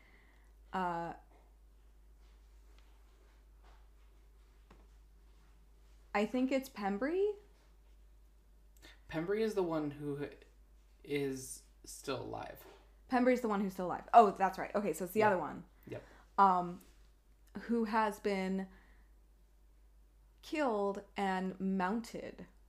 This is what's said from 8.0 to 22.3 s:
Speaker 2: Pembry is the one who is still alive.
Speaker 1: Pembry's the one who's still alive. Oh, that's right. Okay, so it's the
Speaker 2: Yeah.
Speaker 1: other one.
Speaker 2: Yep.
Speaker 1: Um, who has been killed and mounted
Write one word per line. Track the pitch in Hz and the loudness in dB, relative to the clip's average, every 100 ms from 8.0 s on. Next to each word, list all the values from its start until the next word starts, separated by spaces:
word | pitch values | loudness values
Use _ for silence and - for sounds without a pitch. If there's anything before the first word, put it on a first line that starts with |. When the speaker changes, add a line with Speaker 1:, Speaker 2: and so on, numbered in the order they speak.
| - - - - - - - - - - - | -20 -20 -20 -20 -20 -20 -20 -20 -20 -20 -10
Speaker 2:
Pembry | 160 170 208 | -6 -2 0
is | 220 | 0
the | 196 | 0
one | 175 160 151 | 0 0 -2
who | 143 147 143 143 - - - - - - - | -4 -6 -6 -8 -12 -20 -20 -20 -20 -20 -18
is | - 143 139 131 127 - - - | -6 -2 -2 -4 -10 -14 -18 -20
still | - - - 127 | -18 -12 -6 -6
alive. | 110 110 - - - - - - - | -6 -8 -10 -14 -18 -20 -20 -20 -2
Speaker 1:
Pembry's | 254 247 247 | 2 4 4
the | 233 | 2
one | 202 | -2
who's | 202 | -2
still | 185 180 | -4 -6
alive. | 156 - | -6 6
Oh, | 240 214 190 | 10 10 8
that's | 190 185 | 0 0
right. | 156 - | -4 -2
Okay, | 208 | -2
so | 151 | -2
it's | 180 | -4
the | 214 | 2
Speaker 2:
Yeah. | 214 | 4
Speaker 1:
other | 185 | 4
one. | 143 131 - - - | -2 -8 -16 -20 -14
Speaker 2:
Yep. | 107 - - - - | -14 -14 -20 -4 6
Speaker 1:
Um, | 196 180 175 180 - - - - _ - - 214 | 6 6 2 -6 -16 -20 -20 -20 _ -20 -18 -12
who | - 233 | -4 -2
has | 220 226 214 202 | 0 0 0 -2
been | 208 196 190 190 190 - - - - - - - - - - - - - - - - - | -2 -2 -2 -4 -6 -12 -20 -20 -20 -20 -20 -20 -20 -20 -20 -20 -20 -20 -20 -20 -20 -20
killed | - 311 277 214 202 196 - - | -8 -2 0 0 -2 -4 -8 -4
and | 196 185 185 190 | -2 -2 -4 -4
mounted | 190 190 180 233 226 - - | -2 0 0 -2 -6 -10 -12